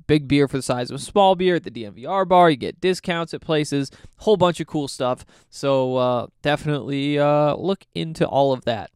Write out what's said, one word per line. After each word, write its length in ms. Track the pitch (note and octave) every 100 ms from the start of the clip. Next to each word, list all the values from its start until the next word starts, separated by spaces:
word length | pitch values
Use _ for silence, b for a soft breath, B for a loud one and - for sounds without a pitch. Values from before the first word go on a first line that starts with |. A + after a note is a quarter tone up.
| -
big 220 | D3+ C3+
beer 180 | C#3+ C#3
for 100 | C#3
the 60 |
size 260 | B2+ B2 B2
of 60 |
a 60 | C3+
small 340 | - G#3 F#3+
beer 220 | F#3 F#3 E3+
at 80 |
the 60 | -
D 140 | A#2+
N 80 | G#2+
V 140 | F#2 C3
R 180 | F#3+
bar. 240 | F#3 F3+ F3
You 80 | C3+
get 240 | F#2+ -
discounts 540 | F#3 F3+ - E3+ E3
at 60 | C#3+
places, 500 | - D#3 D3 C#3+ C#3 B B _
whole 180 | - G3+
bunch 240 | F3 E3
of 80 | E3
cool 180 | D#3 C#3
stuff. 400 | - B2+ B2 - b b
So, 460 | - C#3 C3+ B2+ B2+
uh, 300 | B2 B2 - _
definitely, 760 | D3+ D3 D3+ D3 A2 C#3 C#3+ C#3+
uh, 380 | D3 D3 D3 -
look 280 | F3+ G3 _
into 320 | E3 E3 D#3+ E3+
all 260 | C3 C#3
of 120 | B2+
that. 280 | - A2+ E2